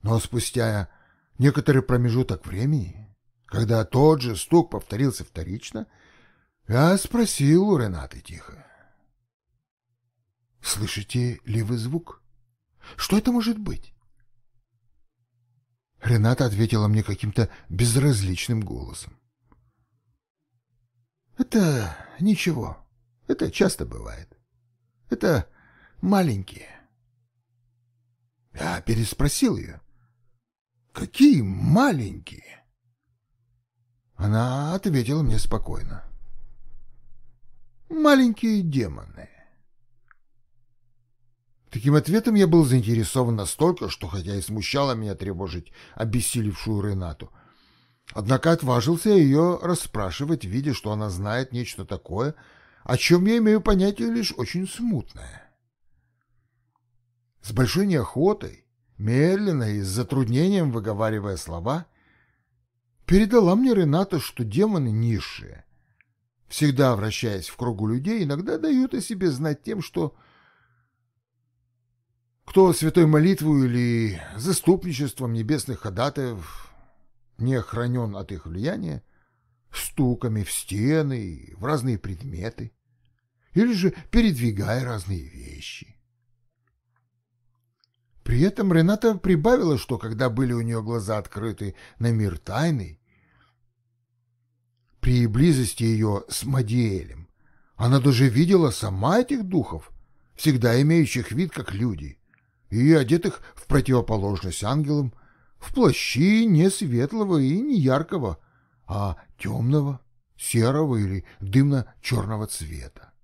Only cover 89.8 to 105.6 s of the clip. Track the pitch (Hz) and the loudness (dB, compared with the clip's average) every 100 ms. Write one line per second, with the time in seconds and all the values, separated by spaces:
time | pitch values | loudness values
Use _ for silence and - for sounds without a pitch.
89.8 | - 120 113 107 127 113 131 120 117 117 | -2 -6 -6 -2 0 0 -2 -2 -2 -4
90.8 | 107 117 101 107 - - 113 98 104 - | -4 -4 -2 -4 -6 -8 -6 -6 -10 -10
91.8 | - - 117 113 104 85 - 104 165 139 | -20 -2 0 2 0 -4 -8 -2 0 -2
92.8 | 87 78 _ _ _ _ _ _ _ _ | -6 -14 _ _ _ _ _ _ _ _
93.8 | _ _ _ _ _ _ _ _ _ _ | _ _ _ _ _ _ _ _ _ _
94.8 | _ _ 127 123 117 104 165 139 113 - | _ _ 2 4 2 4 4 4 0 -2
95.8 | 113 110 107 101 - - 107 127 113 123 | 0 2 0 -2 -6 -10 -2 -2 0 0
96.8 | 113 95 - 71 82 _ _ _ _ - | 0 -2 -8 -16 -20 _ _ _ _ -2
97.8 | 117 135 131 120 135 113 170 190 156 - | 4 4 6 6 4 4 6 6 4 0
98.8 | 104 95 117 202 247 277 190 180 110 80 | -6 -2 2 2 0 -2 0 -2 -2 -8
99.8 | - - - _ _ - 156 131 117 120 | -14 -20 -20 _ _ -2 0 2 4 4
100.8 | 143 170 151 127 110 113 185 - 117 98 | 4 4 2 0 -4 -4 -4 -6 -10 -4
101.8 | 120 87 73 - _ _ _ _ _ 107 | -4 -4 -10 -16 _ _ _ _ _ 2
102.8 | 135 160 117 170 175 - - - - 139 | 6 6 4 0 0 -8 -18 -20 0 2
103.8 | - 127 110 110 98 98 95 80 101 143 | 4 2 2 -2 -2 -4 -6 -6 -2 -2
104.8 | 143 147 131 - _ _ _ _ | 0 -2 -2 -6 _ _ _ _